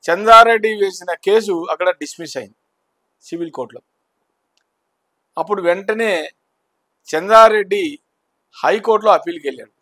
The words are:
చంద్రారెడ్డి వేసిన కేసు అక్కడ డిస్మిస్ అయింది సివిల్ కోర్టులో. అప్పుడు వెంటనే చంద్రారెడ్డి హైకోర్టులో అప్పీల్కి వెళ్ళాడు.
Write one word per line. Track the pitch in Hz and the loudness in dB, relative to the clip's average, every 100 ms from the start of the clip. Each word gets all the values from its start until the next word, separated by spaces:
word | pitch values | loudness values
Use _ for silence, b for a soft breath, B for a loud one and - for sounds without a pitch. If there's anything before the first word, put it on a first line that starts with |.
| - | -4
చంద్రారెడ్డి | 202 220 226 233 226 220 214 | -2 6 8 8 2 -2 -2
వేసిన | 196 180 180 | -4 -6 -10
కేసు | 170 - 220 202 170 175 | -6 0 0 0 -6 -4
అక్కడ | 160 180 | -2 -2
డిస్మిస్ | 175 151 - 160 135 | -4 -10 -14 -14 -12
అయింది | 104 _ _ _ _ _ _ _ | -14 _ _ _ _ _ _ _
సివిల్ | - 170 165 | -16 -12 -10
కోర్టులో. | - 120 120 _ _ _ _ _ _ _ _ _ _ _ _ _ _ _ - | -10 -14 -16 _ _ _ _ _ _ _ _ _ _ _ _ _ _ _ -10
అప్పుడు | - 208 | -6 -2
వెంటనే | 170 180 196 220 226 175 151 _ _ _ _ _ _ _ - | -2 -2 -4 -4 -2 -4 -6 _ _ _ _ _ _ _ -8
చంద్రారెడ్డి | 156 190 220 226 214 190 202 165 143 _ _ _ _ _ - | -8 4 6 6 4 -2 -4 -4 -8 _ _ _ _ _ -6
హైకోర్టులో | 139 208 214 214 214 | -2 -2 0 0 2
అప్పీల్కి | 175 - 170 143 | 0 0 -8 -10
వెళ్ళాడు. | 127 110 _ | -10 -18 _